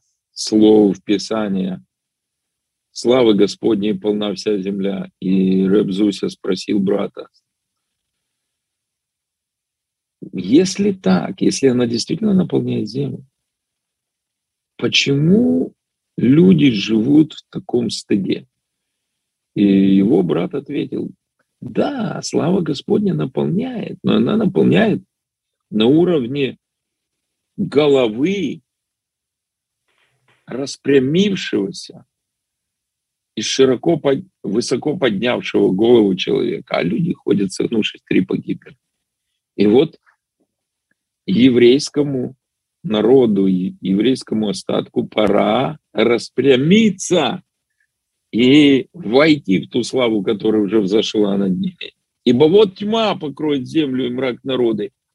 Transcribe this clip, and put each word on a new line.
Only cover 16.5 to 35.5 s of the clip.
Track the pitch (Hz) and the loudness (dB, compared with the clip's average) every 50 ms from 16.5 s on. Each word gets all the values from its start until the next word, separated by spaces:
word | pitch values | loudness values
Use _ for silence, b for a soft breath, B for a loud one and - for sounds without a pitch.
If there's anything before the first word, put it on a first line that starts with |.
| 185 147 143 135 | 6 6 4 2
живут | 113 95 - 110 113 107 110 139 147 156 151 - - | 2 0 -2 0 0 0 2 4 4 4 2 2 -2
в | - _ _ | -20 _ _
таком | - 160 - - - 123 120 107 | -14 -12 -8 -4 -2 -2 -2 -2
стыде?" | - - - - 113 101 92 95 - - - _ _ _ _ _ _ _ _ _ _ _ _ _ _ _ _ _ _ _ _ _ - | -6 -8 -4 -2 -2 -2 -2 -4 -6 -6 -8 _ _ _ _ _ _ _ _ _ _ _ _ _ _ _ _ _ _ _ _ _ -2
И | 104 101 101 98 98 98 98 95 | 0 2 2 4 4 4 4 4
его | 98 98 110 131 98 | 2 2 2 2 2
брат | 90 - - 160 - - - | 2 0 -2 -2 -4 -4 -8
ответил: | 139 - - 143 - - 127 - - - - - _ _ _ _ _ _ _ _ - | -10 -8 -8 -8 -8 -8 -6 -8 -10 -10 -10 -12 _ _ _ _ _ _ _ _ -18
"Да, | - 117 110 - 233 294 285 254 - - - - | -16 -8 -4 -4 -4 -4 -4 -6 -6 -6 -8 -8
слава | - - - 123 131 165 190 196 | -10 -6 -4 -2 -2 0 0 -2
Господня | 165 156 143 - - - 202 208 208 190 160 | -2 -4 -6 -8 -4 -2 -2 0 0 -2 -2
наполняет, | 151 147 131 - 147 143 147 165 208 254 262 247 208 - - - - | -2 -4 -4 -4 -4 -4 -2 -2 -4 -4 -6 -8 -10 -10 -10 -12 -6
но | - - 107 | -2 0 0
она | 110 120 139 - | 2 2 0 0
наполняет | 220 214 - - 156 - 123 147 190 226 214 147 - - _ _ _ _ _ _ _ _ _ _ _ _ - | 0 -2 0 0 2 2 2 2 2 2 0 0 -4 -6 _ _ _ _ _ _ _ _ _ _ _ _ -8
на | - 107 110 | -2 0 2
уровне | 123 147 165 175 180 170 143 117 120 139 143 135 117 - _ _ _ _ _ _ _ _ _ _ _ _ _ _ _ _ _ _ _ - | 4 4 4 2 2 0 -2 -2 -4 -4 -4 -4 -4 -6 _ _ _ _ _ _ _ _ _ _ _ _ _ _ _ _ _ _ _ -8
головы | - 190 - 123 139 151 147 139 131 123 110 104 120 147 185 202 202 160 117 87 80 _ _ _ _ _ _ _ _ _ _ _ _ _ _ _ _ _ _ _ _ _ _ _ _ _ _ _ _ _ _ _ _ _ _ _ _ _ | -8 -6 -2 0 2 2 4 4 2 2 0 -2 -4 -4 -4 -4 -4 -6 -8 -8 -12 _ _ _ _ _ _ _ _ _ _ _ _ _ _ _ _ _ _ _ _ _ _ _ _ _ _ _ _ _ _ _ _ _ _ _ _ _
распрямившегося | - 113 127 139 135 - _ - 135 143 131 127 139 156 185 202 208 190 - - - - 104 98 98 - - - - - - - _ _ _ _ _ _ _ _ _ _ _ _ _ _ _ _ _ _ _ _ _ _ _ _ _ - | -12 -10 -8 -8 -10 -10 _ -2 2 2 2 2 2 0 0 0 0 -2 -4 -6 -6 -4 -4 -4 -6 -8 -12 -18 -20 -20 -20 -20 _ _ _ _ _ _ _ _ _ _ _ _ _ _ _ _ _ _ _ _ _ _ _ _ _ -12
и | 113 | -10
широко | 107 - - - 135 131 123 120 - 170 170 - | -8 -6 2 2 2 2 2 0 0 -2 -2 0
под-, | - 143 135 - 92 _ _ _ - | 0 -2 -2 -2 -4 _ _ _ -8
высоко | 104 98 120 113 - 139 - - 151 135 | -4 -2 -2 -2 -2 -4 -4 -2 -4 -4
поднявшего | - 135 120 101 95 113 123 117 104 - - | -2 -2 -2 -2 -2 -2 -2 -2 -4 -6 -2